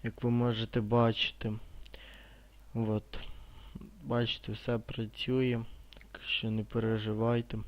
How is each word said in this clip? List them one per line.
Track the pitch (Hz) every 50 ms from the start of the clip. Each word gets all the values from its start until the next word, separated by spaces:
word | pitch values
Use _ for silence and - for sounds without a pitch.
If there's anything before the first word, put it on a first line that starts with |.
| -
як | 120 - - -
ви | 120
можете | 120 120 120 120 117 110 113 - - 123
бачити. | 110 104 117 120 117 117 110 - - - - - - 113 107 110 - - - - - - - - - - - - - - - - - - - - - - -
От. | 117 113 107 107 107 - - - - - - - - - - - - - - - - - - - - -
Бачите, | 135 120 120 120 117 - - - -
все | 107 104 - - 120 117
працює, | 113 - - - 113 107 - - - - 127 131 131 127 120 117 117 - - - - - - - - -
так | - -
що | - - - - - 113
не | 110 110 107
переживайте. | - - 120 110 113 113 110 107 110 107 107 113 117 120 117 117 - - 110 107